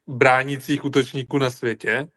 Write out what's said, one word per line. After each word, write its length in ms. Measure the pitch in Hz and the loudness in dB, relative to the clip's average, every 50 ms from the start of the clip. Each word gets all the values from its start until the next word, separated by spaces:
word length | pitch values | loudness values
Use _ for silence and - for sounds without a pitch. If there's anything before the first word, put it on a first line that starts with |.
| _ | _
bránících 800 | - 135 117 139 131 127 131 131 139 143 135 - - 147 139 - | -12 0 2 4 4 6 4 2 -2 -6 -6 -4 -4 -4 -2 -2
útočníků 540 | 143 135 139 127 127 - 139 127 - - 139 | 0 0 0 0 0 -4 -8 -6 -4 -2 0
na 120 | 135 127 | 0 -2
světě. 580 | 123 - - 117 110 - - 110 110 127 151 175 _ | -2 -2 -4 -4 -4 -4 -2 -2 -2 -2 -4 -8 _